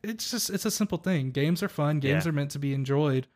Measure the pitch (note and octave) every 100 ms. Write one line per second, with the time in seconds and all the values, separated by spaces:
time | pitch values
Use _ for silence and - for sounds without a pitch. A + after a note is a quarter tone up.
0 | G#3 A3+ - A#3+ - F#3+ A3 - G#3 E3
1 | F#3+ F3 C3 C3+ D3+ F3 G3+ - D3 D3+
2 | C3+ D#3 E3 D3+ C#3+ C#3+ C#3+ C#3 C3+ C#3
3 | D3+ C3 -